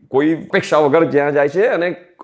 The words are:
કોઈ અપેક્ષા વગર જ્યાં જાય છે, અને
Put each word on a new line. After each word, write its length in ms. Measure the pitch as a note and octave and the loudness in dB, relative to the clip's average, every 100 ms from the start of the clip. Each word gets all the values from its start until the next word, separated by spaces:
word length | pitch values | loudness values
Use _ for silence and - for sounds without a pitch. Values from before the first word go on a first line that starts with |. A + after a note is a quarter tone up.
| _ | _
કોઈ 280 | C3 D3+ D#3+ | -2 0 -2
અપેક્ષા 420 | - - - D3+ | -4 -4 0 2
વગર 260 | D3+ D3+ | 2 2
જ્યાં 300 | E3 C#3 C#3+ | 2 0 0
જાય 160 | C#3+ C#3 | 0 0
છે, 180 | D3+ A3+ | 0 0
અને 280 | G3+ F3 E3+ - - | 0 -4 -6 -14 -18